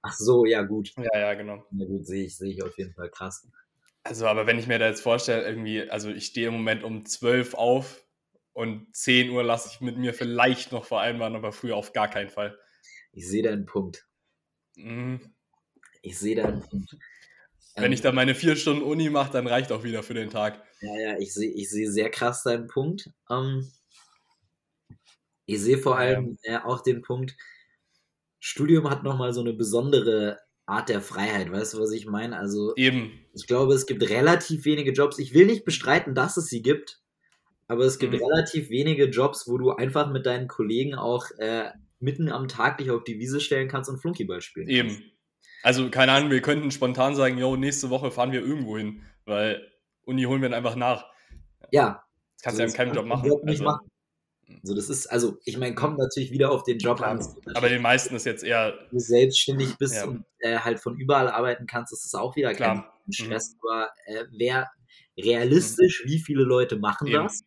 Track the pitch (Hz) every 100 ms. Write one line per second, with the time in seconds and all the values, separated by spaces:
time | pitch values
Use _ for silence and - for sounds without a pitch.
0 | - - 107 123 113 110 101 107 101 -
1 | 117 107 104 101 104 104 _ 98 92 98
2 | - 98 92 - 98 95 92 - 92 87
3 | 87 - 92 - _ _ _ _ _ _
4 | - 113 113 107 110 117 117 113 113 107
5 | 123 120 123 113 107 110 107 107 - 107
6 | 107 104 - - 117 113 110 110 113 110
7 | - - 120 123 123 - 117 131 131 -
8 | _ _ _ _ _ - 113 107 - -
9 | - 123 123 123 117 117 - - 127 120
10 | 127 117 120 120 127 127 - 120 - 110
11 | 113 120 110 110 107 - 120 117 120 117
12 | 104 - 98 - 104 - _ _ _ -
13 | _ - 90 104 113 104 98 101 92 -
14 | _ _ _ _ _ _ _ - 110 117
15 | 123 127 - _ _ _ _ _ _ _
16 | 95 - 104 110 107 - - 98 92 -
17 | - - _ _ _ _ _ - 123 127
18 | 139 131 131 127 170 151 160 147 139 151
19 | 160 147 135 131 123 120 131 110 117 113
20 | 107 117 104 110 107 104 - _ 104 104
21 | 110 104 101 104 107 101 98 104 107 101
22 | 110 - 120 123 131 117 117 - 147 196
23 | - _ _ 123 135 135 131 _ _ _
24 | _ _ _ _ _ _ _ _ _ -
25 | _ _ _ _ - 104 107 135 135 127
26 | 127 131 123 - 113 117 117 123 127 120
27 | - 127 131 - - - _ _ _ _
28 | _ _ _ _ - - 151 165 147 139
29 | 139 131 123 120 117 110 110 117 139 135
30 | 107 107 104 104 _ _ - 107 117 104
31 | 101 95 107 101 90 98 107 110 107 113
32 | 104 104 117 98 101 104 104 113 131 127
33 | 110 - _ - - 123 135 135 135 113
34 | 107 110 151 175 - 156 147 151 135 135
35 | 143 - 131 139 196 214 180 156 131 160
36 | 147 127 151 - 160 120 123 151 - -
37 | _ _ _ _ _ _ - 120 131 131
38 | 120 123 127 160 160 160 - 120 151 143
39 | 139 117 143 - - 123 131 - 135 143
40 | 143 131 131 123 127 - 107 117 139 135
41 | 113 120 - - 110 113 110 - _ _
42 | 131 143 160 127 131 - 127 - 131 117
43 | - 107 120 143 139 135 131 135 131 131
44 | 170 175 98 90 - 101 92 127 113 101
45 | - _ _ _ _ - 120 127 127 131
46 | 131 135 147 131 139 147 147 135 127 131
47 | 135 139 131 127 131 131 139 143 131 131
48 | 131 120 123 127 113 151 117 107 107 104
49 | - _ - 104 107 104 - _ _ _
50 | - 131 123 135 127 120 123 120 123 120
51 | - _ _ - - _ - 143 113 101
52 | _ _ _ - 123 107 113 113 127 117
53 | 110 123 139 147 151 151 151 151 - _
54 | _ _ _ _ _ - 98 104 101 92
55 | - 120 117 98 - 113 127 120 151 147
56 | 131 139 131 131 139 123 - 117 120 117
57 | 107 110 - - - 120 123 123 120 127
58 | 127 120 123 107 104 117 110 - - 123
59 | 120 120 131 131 - 135 135 - 135 107
60 | 101 120 - _ 117 117 117 113 117 120
61 | 131 143 123 117 123 123 117 120 120 -
62 | - 92 123 147 131 101 117 101 - _
63 | - 101 110 107 - _ 113 113 110 -
64 | - 110 117 113 120 131 131 _ _ -
65 | _ - 101 117 123 160 185 - 370 -
66 | 131 160 160 139 127 127 123 107 104 101
67 | 143 151 196 -